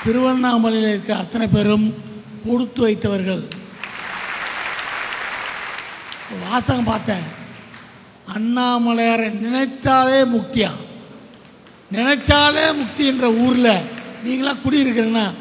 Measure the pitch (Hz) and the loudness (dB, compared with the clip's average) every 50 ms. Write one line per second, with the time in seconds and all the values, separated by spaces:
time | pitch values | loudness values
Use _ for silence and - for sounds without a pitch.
0 | - 226 226 254 254 262 262 254 247 247 240 226 226 226 220 220 220 214 208 196 | 2 2 2 4 4 4 2 2 2 4 4 4 4 4 2 2 2 2 0 -2
1 | 208 - 208 190 185 175 - 233 226 202 180 208 208 208 214 214 214 220 226 - | -2 -4 -4 -4 -4 -4 -2 -2 2 2 4 4 4 4 4 4 2 0 -2 -4
2 | - - - - - - - - - 220 240 247 254 - - - 233 220 214 - | -12 -14 -16 -16 -16 -16 -16 -10 -2 0 0 0 0 -2 0 2 2 2 2 2
3 | - 202 202 190 185 190 185 165 156 - - - - - - - - - - - | 0 -2 -2 0 -2 -2 -2 -4 -6 -10 -12 -14 -14 -16 -14 -14 -14 -12 -12 -12
4 | - - - - - - - - - - - - - - - - - - - - | -12 -10 -10 -10 -10 -10 -8 -8 -8 -8 -8 -6 -8 -8 -8 -6 -8 -6 -6 -6
5 | - - - - - - - - - - - - - - - - - - - - | -6 -8 -8 -8 -8 -8 -8 -8 -8 -8 -8 -8 -10 -10 -10 -10 -12 -14 -16 -16
6 | - - - - - - 214 185 180 185 226 247 - - 269 247 233 214 220 220 | -16 -16 -16 -16 -14 -12 -12 -10 -6 -2 -2 0 0 0 0 0 0 0 -2 -2
7 | - 226 202 180 165 156 - - - - - - - - - - - - - - | -2 -4 -4 -4 -4 -8 -12 -14 -16 -16 -18 -18 -20 -20 -20 -20 -20 -20 -20 -20
8 | - - - - - 185 190 214 220 233 240 247 247 247 247 240 233 233 233 226 | -20 -20 -20 -20 -14 -10 -6 -2 -2 0 2 2 2 2 2 2 2 2 2 2
9 | 226 233 226 226 226 220 214 202 226 233 247 262 269 262 - - - 277 262 262 | 2 2 2 2 0 -2 -4 -4 -4 -2 0 0 0 -2 -4 -4 2 4 4 6
10 | 262 262 262 269 262 240 233 220 180 - - 233 202 175 - - - - - - | 6 6 6 4 4 4 2 0 -2 0 0 0 0 0 -2 -10 -14 -16 -16 -18
11 | - - - - - - - - - - - - - - - - - - 196 220 | -18 -20 -20 -20 -20 -20 -20 -20 -20 -20 -20 -20 -20 -20 -20 -20 -12 -6 -2 0
12 | 240 269 285 247 - 285 285 294 294 294 294 302 320 320 302 294 262 208 - - | 2 2 2 2 4 4 6 6 6 6 4 4 2 2 2 0 -4 -4 -2 0
13 | 294 269 262 254 247 240 226 226 240 254 254 247 247 226 208 180 151 - - - | 2 2 2 2 2 2 4 4 4 4 4 6 6 4 4 4 0 -6 -10 -12
14 | - - - - 226 240 262 254 262 277 277 - - 262 294 285 269 262 226 233 | -14 -14 -14 -8 -6 -4 -2 -2 -2 -2 -2 -2 -2 0 2 4 2 2 2 2
15 | 226 226 226 226 214 190 165 - | 0 2 2 0 0 -2 -4 -8